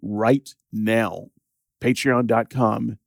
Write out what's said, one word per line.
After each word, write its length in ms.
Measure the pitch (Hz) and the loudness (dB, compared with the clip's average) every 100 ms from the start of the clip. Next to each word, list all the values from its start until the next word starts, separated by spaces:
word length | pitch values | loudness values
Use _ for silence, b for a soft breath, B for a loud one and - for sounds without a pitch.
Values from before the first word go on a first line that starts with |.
right 520 | - 104 113 139 - - _ | -8 -2 2 2 0 -18 _
now. 580 | 110 107 113 107 - - _ _ _ _ _ | -4 0 2 0 -4 -14 _ _ _ _ _
Patreon 460 | 127 127 139 123 120 | -2 0 2 0 2
dot 240 | 113 113 | 0 0
com 480 | 131 117 107 117 104 | 0 0 0 -4 -8